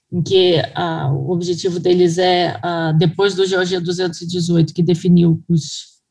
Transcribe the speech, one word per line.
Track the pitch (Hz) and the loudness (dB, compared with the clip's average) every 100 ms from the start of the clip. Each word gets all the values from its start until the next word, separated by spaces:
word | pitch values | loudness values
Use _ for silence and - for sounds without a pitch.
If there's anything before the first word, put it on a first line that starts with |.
| - | -8
em | 180 | -4
que, | 156 190 180 160 - | 0 2 2 2 -2
ah, | - 170 160 139 | -4 -6 -4 -2
o | 139 135 | -2 -2
objetivo | 175 175 170 190 175 | -4 -4 -4 -4 -2
deles | 180 180 180 165 | 0 2 2 2
é, | 180 180 170 - | 0 2 0 -4
ah, | 175 170 165 | -6 -2 0
depois | 156 175 170 202 | 2 2 2 0
do | 185 190 | 0 0
G | 185 | 0
O | |
G | 180 185 | 0 -2
duzentos | 170 175 180 165 | -4 -4 -4 -6
e | 170 | -8
dezoito, | 180 170 170 160 | -4 0 2 2
que | - | 0
definiu | 170 170 185 175 170 165 - | 0 0 4 4 4 2 0
os | 170 - - - _ _ | -2 -2 -10 -16 _ _